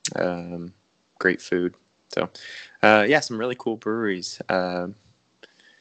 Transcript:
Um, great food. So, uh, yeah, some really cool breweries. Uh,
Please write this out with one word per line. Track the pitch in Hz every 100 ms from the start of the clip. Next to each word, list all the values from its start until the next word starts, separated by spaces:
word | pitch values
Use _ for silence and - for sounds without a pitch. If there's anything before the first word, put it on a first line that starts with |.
| - -
Um, | 90 87 87 87 87 - _ _ _ -
great | 92 -
food. | - 90 87 - _ _ _
So, | - 87 - - - - -
uh, | 107 107 104
yeah, | 147
some | 143 113
really | 123 123
cool | - 113
breweries. | 107 113 110 92 87 - -
Uh, | 92 90 90 90 104 _ _ _ _ - _ _ _